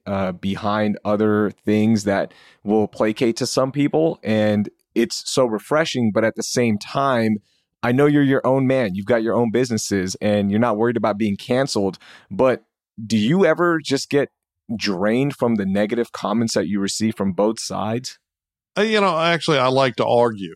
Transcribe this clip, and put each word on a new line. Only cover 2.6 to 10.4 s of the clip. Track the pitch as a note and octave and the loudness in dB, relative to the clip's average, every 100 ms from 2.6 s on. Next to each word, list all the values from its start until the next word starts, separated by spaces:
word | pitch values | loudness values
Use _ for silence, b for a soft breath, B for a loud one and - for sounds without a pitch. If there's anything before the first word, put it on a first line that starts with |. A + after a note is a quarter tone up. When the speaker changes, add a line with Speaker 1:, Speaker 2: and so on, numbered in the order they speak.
Speaker 1:
will | G2+ G#2+ G#2 | 0 0 0
placate | - A2 G#2+ A#2+ A2+ | 0 -2 2 0 0
to | B2 | -2
some | - C3 | -2 -2
people. | C#3+ C#3+ D3+ E3 - | 0 0 0 0 -2
And | - A2 G#2+ G#2 G2+ - _ - | -2 0 2 0 -2 -8 _ -2
it's | A#2 - - | -2 -4 -4
so | - B2 | 0 0
refreshing, | G#2+ - D3+ D#3+ C3 A2+ | -2 -2 -2 0 0 0
but | G2+ | 2
at | A2 | 0
the | - | -2
same | - B2+ A#2+ G#2 | -4 0 0 -2
time, | - C#3+ C#3 B2 A2 G#2+ - _ _ _ | -4 -2 0 0 0 -2 -6 _ _ _
I | A#2+ | 0
know | B2 D3 | 4 4
you're | D3 | 4
your | C#3 C3+ | 4 2
own | B2+ C3+ C3 | 2 2 2
man. | C3 A2 F#2 | 2 0 -4
You've | G2+ | 0
got | A#2 | 2
your | A2+ | 2
own | G#2+ A#2+ | 2 2
businesses, | A2 B2+ A2 - G2+ F#2 - | 2 0 -2 -2 -2 -2 -2
and | G#2 G#2 | 0 2